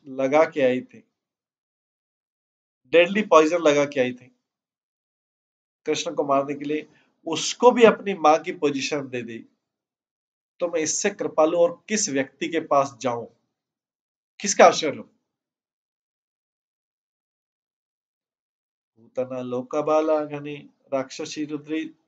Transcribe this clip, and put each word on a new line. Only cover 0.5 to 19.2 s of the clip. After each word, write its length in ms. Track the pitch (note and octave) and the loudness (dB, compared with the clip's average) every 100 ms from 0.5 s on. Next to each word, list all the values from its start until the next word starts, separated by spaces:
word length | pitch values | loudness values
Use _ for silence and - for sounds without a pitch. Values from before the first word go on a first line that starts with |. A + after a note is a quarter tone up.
| D#3+ | 2
आई 200 | C3 B2+ | 0 0
थी, 240 | B2 A2+ _ _ _ _ _ _ _ _ _ _ _ _ _ _ _ _ _ _ B2+ | -6 -16 _ _ _ _ _ _ _ _ _ _ _ _ _ _ _ _ _ _ _
deadly 360 | D#3 F3 G3+ | 4 4 2
poison 360 | G#3+ D#3+ D#3 E3+ | 4 6 6 4
लगा 260 | D#3+ C#3+ | 2 2
के 160 | C#3+ C#3 | 2 0
आई 120 | B2 | -2
थी 140 | B2 B2 _ _ _ _ _ _ _ _ _ _ _ _ _ _ _ - | -4 -16 _ _ _ _ _ _ _ _ _ _ _ _ _ _ _ -6
कृष्ण 280 | D3+ F3 | -6 -4
को 100 | D3 | -4
मारने 300 | C#3+ C#3 C#3 | -2 -2 -2
के 100 | C#3 | -6
लिए, 240 | C#3+ D3 - _ _ _ - | -6 -6 -8 _ _ _ -10
उसको 440 | D#3 - - A#3+ | -6 -6 2 4
भी 120 | B3+ | 6
अपनी 300 | A3 - G3+ | 6 6 -2
माँ 240 | F3+ D#3 D#3+ | 0 4 4
की 100 | E3+ | 0
position 560 | F3 D3 C3+ C3+ D3+ C3 | -4 -2 -2 -4 -6 -8
दे 140 | B2 | -10
दी, 160 | A#2 A2+ - _ _ _ _ _ _ _ _ _ _ _ | -12 -14 -18 _ _ _ _ _ _ _ _ _ _ _
तो 80 | F3 | -6
मैं 120 | E3+ | -4
इससे 300 | D#3 - G3+ | -4 -4 -4
कृपालु 480 | G3+ D3+ - D#3 F3 | -4 -4 2 2 4
और 260 | E3+ E3+ - | 0 0 -6
किस 200 | G#3+ - | -4 -2
व्यक्ति 400 | C#3 C3+ _ E3 | -4 -4 _ -6
के 120 | D#3+ | -6
पास 360 | D3 C#3+ C3 A#2+ | 0 0 0 -4
जाऊं, 260 | B2+ A#2 A2 _ _ _ _ _ _ _ _ _ _ - | -6 -6 -10 _ _ _ _ _ _ _ _ _ _ -10
किसका 240 | G3+ - | -4 6
आश्रय 260 | F#3+ D3 D3+ | 6 6 -2
लूं? 140 | A2+ - _ _ _ _ _ _ _ _ _ _ _ _ _ _ _ _ _ _ _ _ _ _ _ _ _ _ _ _ _ _ _ _ _ _ _ _ _ _ A2 | -8 -12 _ _ _ _ _ _ _ _ _ _ _ _ _ _ _ _ _ _ _ _ _ _ _ _ _ _ _ _ _ _ _ _ _ _ _ _ _ _ _
"पूतना 440 | A2+ - | _ -8